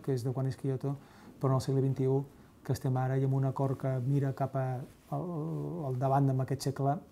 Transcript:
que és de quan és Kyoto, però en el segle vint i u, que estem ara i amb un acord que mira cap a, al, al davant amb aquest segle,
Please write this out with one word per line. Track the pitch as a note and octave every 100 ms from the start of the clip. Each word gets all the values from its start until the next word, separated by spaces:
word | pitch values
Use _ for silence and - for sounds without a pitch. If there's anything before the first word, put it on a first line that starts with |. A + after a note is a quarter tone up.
que | -
és | C3
de | C3
quan | B2+ C3
és | -
Kyoto, | C#3 C3 C#3 C#3+ - - - -
però | C3+
en | C3
el | C3+
segle | C3+
vint | C3+ C3
i | C3
u, | C3+ C#3 - - - -
que |
estem | C3 C3+ B2+
ara | C3
i | C3+
amb | C3+ C3+
un | C3+
acord | C3+ C3+ C3
que | C3+ C3
mira | B2+ C#3+ C3+
cap | C3 C3+ C3+
a, | C3 B2+ - - -
al, | C#3+ F3 D#3+ E3 D3+ D3 E3+ C3+
al | B2+
davant | C3+ C#3 C#3
amb | C3
aquest | C3 C3 C#3
segle, | C3+ C#3 C#3+ -